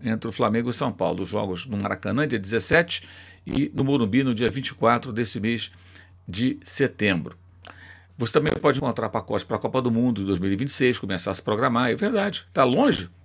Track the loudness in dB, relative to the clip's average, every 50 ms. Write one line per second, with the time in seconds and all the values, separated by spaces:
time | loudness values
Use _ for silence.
0 | -4 -4 -4 -2 -4 -6 -2 0 0 2 2 0 0 -2 -2 -2 -2 -4 -2 0
1 | 0 0 0 -2 -4 -4 -2 -2 -2 -2 -4 -6 -6 -4 -4 -2 -2 -2 -4 -4
2 | -2 -2 0 0 0 0 0 -2 -2 -2 -2 -2 0 4 4 4 4 2 -2 -6
3 | -6 -10 -18 -20 -20 -20 -20 -16 -8 -4 -2 0 0 0 0 0 0 2 2 2
4 | 2 2 2 2 2 2 2 2 0 0 0 -2 -4 -6 -4 2 4 4 4 4
5 | 0 -4 -4 -4 -4 -4 -4 -2 -2 -2 -2 -2 -4 -8 -12 -18 -20 -20 -20 -20
6 | -20 -20 -20 -18 _ -8 -4 0 0 0 0 -2 -6 -8 -2 0 0 0 2 2
7 | 2 2 2 2 -2 -4 -10 -16 -20 -20 -20 -20 -20 -20 -20 -20 -20 -20 -20 -20
8 | -20 -20 -8 -4 -4 0 2 2 2 2 0 0 2 0 2 2 0 -2 -2 -2
9 | -4 -2 -2 -4 -4 -2 -2 -4 -2 -2 -4 -4 -2 -2 0 0 0 2 2 2
10 | 2 2 0 0 0 0 0 0 0 0 0 -2 -2 -4 -2 2 2 2 2 0
11 | -2 -4 -4 -4 -2 -4 -4 -4 -2 -2 0 0 2 2 2 2 2 2 0 0
12 | 0 0 0 0 0 -2 -4 -6 -10 -4 2 2 4 4 4 4 4 4 2 0
13 | -2 -8 -14 -20 _